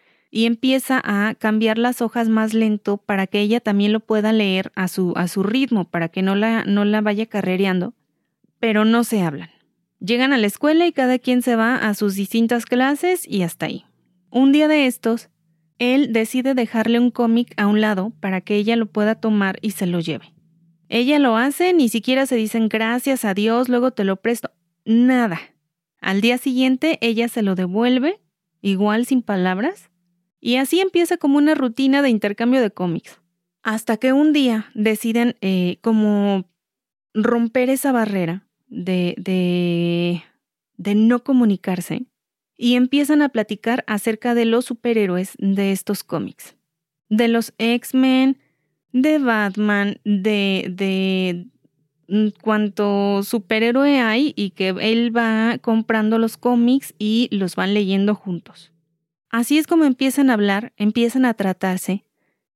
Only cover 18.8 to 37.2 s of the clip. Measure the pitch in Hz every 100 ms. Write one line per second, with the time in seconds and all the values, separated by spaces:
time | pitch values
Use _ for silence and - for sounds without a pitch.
18.8 | 214 214 214 220 226 214 196 - 214 -
19.8 | 185 175 165 139 - _ _ _ _ _
20.8 | - 226 247 294 269 220 262 - 359 349
21.8 | 240 233 208 262 269 247 214 233 220 220
22.8 | 220 240 277 262 214 190 214 233 254 247
23.8 | 254 247 196 190 226 233 - _ _ _
24.8 | - 226 247 254 226 165 - _ _ _
25.8 | _ _ - 190 226 247 277 254 262 262
26.8 | 311 - 233 226 233 - 202 185 180 196
27.8 | 240 254 285 415 _ _ _ _ 202 190
28.8 | 208 214 247 262 226 196 185 185 269 403
29.8 | - _ _ _ _ _ 233 247 269 349
30.8 | 381 349 339 349 294 285 294 302 262 226
31.8 | 269 277 277 220 208 208 233 262 220 -
32.8 | 180 165 - - _ _ _ _ 226 220
33.8 | - 220 262 269 302 302 254 220 - 220
34.8 | 214 214 233 226 240 - 190 185 180 -
35.8 | 233 220 214 208 202 196 185 _ _ _
36.8 | _ _ _ 214